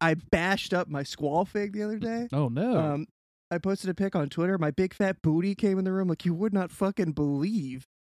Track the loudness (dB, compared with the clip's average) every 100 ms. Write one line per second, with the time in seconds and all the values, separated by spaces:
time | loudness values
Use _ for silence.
0 | 2 2 2 0 2 0 0 -2 0 -4
1 | -6 -4 -2 0 0 -2 -4 -4 -6 -4
2 | -4 -4 -4 -2 0 0 0 2 2 -2
3 | -6 _ _ _ -8 -4 -2 -2 -2 -2
4 | 0 0 -2 0 0 2 0 0 0 2
5 | 0 0 2 2 2 2 2 2 2 2
6 | 0 0 0 0 2 0 0 0 0 2
7 | 0 0 0 2 0 0 -2 -6 -14 _